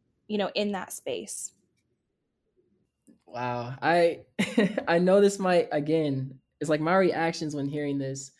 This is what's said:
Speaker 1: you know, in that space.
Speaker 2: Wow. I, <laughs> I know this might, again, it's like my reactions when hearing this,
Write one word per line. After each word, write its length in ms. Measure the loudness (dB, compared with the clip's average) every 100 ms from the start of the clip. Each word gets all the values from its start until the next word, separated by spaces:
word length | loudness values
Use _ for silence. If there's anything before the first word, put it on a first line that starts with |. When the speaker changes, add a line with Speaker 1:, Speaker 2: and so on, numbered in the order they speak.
| _ _ -6
Speaker 1:
you 120 | -2
know, 120 | -2
in 180 | -2 -2
that 180 | -4 -8
space. 640 | -10 -8 -8 -8 -12 -12 _ _ _ _ _ _ _ _ _ _ _ _ _ _ _ _ _ _
Speaker 2:
Wow. 480 | -8 -4 -4 -6 -4
I, 380 | 2 4 4 0 -10 -4
<laughs> 500 | -2 2 2 0 0
I 100 | 2
know 220 | 6 6
this 180 | 6 2
might, 300 | 2 2 2
again, 680 | -2 0 0 0 -2 -6 -12 _ -8
it's 100 | -2
like 100 | 0
my 160 | 2 4
reactions 580 | 4 2 -2 -2 -6
when 120 | -4 -4
hearing 320 | -4 -4 -4
this, 320 | -4 -8 -12 _